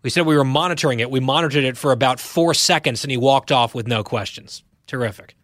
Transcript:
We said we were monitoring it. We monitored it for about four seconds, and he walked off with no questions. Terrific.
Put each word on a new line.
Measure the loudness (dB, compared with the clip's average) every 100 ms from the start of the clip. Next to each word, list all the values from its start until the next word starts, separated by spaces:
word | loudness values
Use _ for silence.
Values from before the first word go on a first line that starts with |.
We | -2
said | 0 2
we | 4
were |
monitoring | 4 2 0 0 -2 -2
it. | -2
We | -2
monitored | 0 0 2 0
it | 0 -2
for | 0
about | 2 2 0
four | -4 0 2
seconds, | 2 2 2 0 -4
and | -4
he | 0
walked | 4 4 2
off | 0 2
with | -4 -4
no | -4
questions. | -2 -6 -6 -12 -20 -20 _ _ -12
Terrific. | -6 -6 -6 -20 _